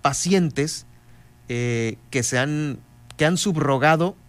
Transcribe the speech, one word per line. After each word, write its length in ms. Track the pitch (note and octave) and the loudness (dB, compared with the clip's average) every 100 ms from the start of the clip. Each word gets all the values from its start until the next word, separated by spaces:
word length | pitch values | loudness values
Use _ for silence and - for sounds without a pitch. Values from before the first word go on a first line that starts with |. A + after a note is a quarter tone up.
pacientes, 840 | C#3+ C3+ F3 F#3+ E3 C3+ D#3 - - - - - - - - | -2 -2 2 2 2 0 -4 -6 -14 -20 -20 -20 -20 -20 -8
eh, 480 | A#2+ A#2+ A#2 A2+ - - | -4 -2 0 -2 -6 -6
que 120 | C3 | -4
se 160 | A#2 B2+ | -2 0
han, 400 | C#3 D3+ D3+ B2 - - - - | 0 -2 -4 -8 -14 -20 -20 0
que 80 | |
han 120 | D3+ F3 | 0 2
subrogado 800 | G#3 D#3 C#3+ C3+ D3 D#3+ F3 - | 0 0 0 2 4 4 0 -4